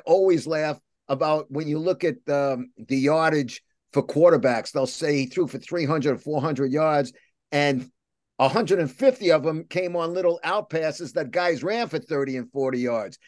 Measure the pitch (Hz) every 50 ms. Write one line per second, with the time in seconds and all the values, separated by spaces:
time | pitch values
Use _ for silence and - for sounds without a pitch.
0 | - - 165 190 190 190 175 151 117 151 160 151 156 151 147 - _ _ _ _
1 | _ - 139 135 160 156 151 156 147 - 135 151 156 147 147 156 160 180 180 -
2 | 175 165 135 - _ - 143 143 143 139 135 123 127 - _ - 110 - 135 135
3 | 135 143 156 160 160 160 156 151 139 117 - - - _ _ _ _ _ - 143
4 | - - - 151 170 175 165 135 113 131 120 113 - - - 147 131 127 - -
5 | 165 147 147 139 135 127 - 185 170 131 - 135 - - 175 175 160 135 160 156
6 | 123 147 127 - - 147 151 147 131 160 147 127 139 131 131 151 156 156 151 143
7 | 135 123 - _ _ _ _ _ _ _ 151 147 147 143 139 127 123 - _ _
8 | _ _ _ _ _ _ _ - 127 135 131 - 165 156 190 175 160 131 - -
9 | 262 269 254 - 208 170 160 156 131 160 156 160 165 - - 180 185 175 175 175
10 | 165 165 175 185 180 175 170 165 - 160 185 214 - - 160 160 160 208 - -
11 | 170 147 - 170 151 123 - 175 175 175 165 123 131 180 214 233 233 - 160 147
12 | - - 156 139 139 135 131 127 120 123 - 139 135 131 131 123 123 120 117 113
13 | 104 92 - - _